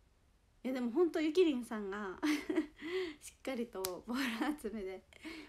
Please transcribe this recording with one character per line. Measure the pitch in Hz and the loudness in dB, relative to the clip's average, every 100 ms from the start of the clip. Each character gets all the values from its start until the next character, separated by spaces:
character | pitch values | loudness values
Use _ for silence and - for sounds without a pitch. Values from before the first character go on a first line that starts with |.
| _ _ _ _ _ _ | _ _ _ _ _ _
え、 | 247 | -4
で | 262 | 0
も | 240 | 0
ほ | 233 | 4
ん | 349 | 4
と、 | 320 | 4
ゆ | 311 | 2
き | 320 | 6
り | 339 | 6
ん | 254 | 6
さ | 226 220 | 0 -4
ん | 202 | -4
が、 | 202 202 180 | -4 -6 -2
<laughs> | 302 302 - 349 - - 302 370 359 294 | 0 0 0 0 -2 -6 -4 -2 -2 -6
し | - - | -16 -12
っ | |
か | - | -6
り | 254 233 | -4 -4
と | 190 185 180 - | -2 -4 -4 -6
ボ | |
ー | 247 269 226 - | -2 -2 0 -2
ル | 294 | -2
集 | 220 | -6
め | 220 | -6
で、 | 190 190 - - 320 320 | -8 -10 -14 -18 -14 -14